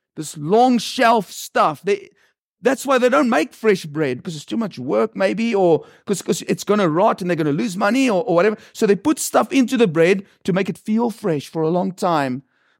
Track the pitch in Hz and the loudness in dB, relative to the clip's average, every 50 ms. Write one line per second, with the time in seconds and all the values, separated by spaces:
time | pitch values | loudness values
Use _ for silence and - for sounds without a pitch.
0 | _ _ - - 156 - - 160 147 156 202 226 247 262 247 220 - - - 254 | _ _ -14 -14 -14 -12 -12 -10 -4 0 2 4 4 4 2 0 -2 -4 -2 0
1 | 247 226 233 226 190 - - - - - - 240 208 165 151 - - 196 202 - | 2 2 2 2 0 -4 -12 -16 -14 -6 -2 0 0 0 0 -4 -4 -4 -4 -4
2 | - - _ _ _ _ _ _ _ _ _ _ 175 240 269 - - 269 269 247 | -4 -18 _ _ _ _ _ _ _ _ _ _ -2 -2 0 0 0 0 2 2
3 | 247 247 254 294 285 233 240 294 330 - - - - 220 190 180 - 151 143 156 | 4 4 4 4 2 2 2 0 0 -2 -6 -2 0 2 2 0 -2 -8 -4 -4
4 | 156 131 120 - - 185 160 147 - - - 226 226 170 - - 123 139 196 214 | -2 -2 -2 -6 -8 -12 -12 -12 -10 -6 -6 -4 -4 -6 -8 -10 -6 -2 0 0
5 | 226 220 - 196 190 190 175 196 226 233 - 196 185 170 160 143 - - - _ | 0 -2 -2 -2 -2 -2 0 -2 -2 -2 0 2 4 4 4 2 0 -6 -20 _
6 | _ - 196 - - - - - - - 196 - - - 208 214 196 160 147 170 | _ -6 -6 -6 -2 -4 -4 -4 -2 -4 -4 -4 -2 -2 0 2 2 0 2 2
7 | 208 233 226 - 190 175 175 151 160 151 139 175 240 226 175 196 240 302 247 269 | 2 2 0 -2 -2 -4 -2 -2 -2 -2 -2 -2 -4 -6 -4 -2 0 0 2 2
8 | 269 247 202 180 165 165 170 170 185 214 208 - - - - - 226 208 208 - | 2 2 2 0 0 2 2 2 2 2 0 -2 -12 -16 -4 -2 2 2 2 2
9 | - 294 320 - - - - 254 233 - - 269 247 214 262 233 240 185 147 165 | 2 -2 -2 -2 -4 0 0 0 0 2 2 0 2 2 2 2 2 2 4 2
10 | 165 175 202 190 - _ _ _ - - 175 190 196 - 180 - - 220 214 226 | 4 4 2 0 -2 _ _ _ -4 -2 0 0 -2 -2 -6 -8 -4 -2 0 0
11 | 240 233 202 - - 190 160 139 - - - 165 156 156 175 175 190 190 175 - | 0 -2 -4 -4 -4 -4 -2 -4 -4 -6 -6 -2 -2 0 0 0 -2 -4 -4 -2
12 | 208 180 170 151 139 131 123 139 - _ _ _ _ _ _ _ | -2 0 0 0 0 -2 -4 -6 -10 _ _ _ _ _ _ _